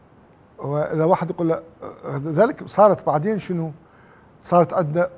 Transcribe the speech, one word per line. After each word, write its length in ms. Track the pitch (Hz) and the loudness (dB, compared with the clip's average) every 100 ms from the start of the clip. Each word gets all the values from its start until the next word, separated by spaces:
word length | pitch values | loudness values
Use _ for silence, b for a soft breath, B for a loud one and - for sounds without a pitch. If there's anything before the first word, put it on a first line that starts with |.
| _ _ _ _ _ _ | _ _ _ _ _ _
وإذا 480 | 139 147 156 160 160 | -6 -4 -2 0 2
واحد 240 | 185 170 | 2 0
يقول 200 | 175 170 | -4 -2
له، 140 | 160 - - 104 - - 139 | -2 -6 -18 -18 -14 -10 -8
ذلك 500 | 151 156 233 294 285 | -4 2 2 2 -8
صارت 400 | - 208 170 - | 4 4 4 0
بعدين 320 | 147 190 214 | -2 -2 -4
شنو؟ 320 | - 175 160 147 B B B B B B | -4 -6 -6 -10 B B B B B B
صارت 300 | - 175 160 | 0 2 4
عندنا 360 | 190 151 165 180 | 0 -2 -2 -4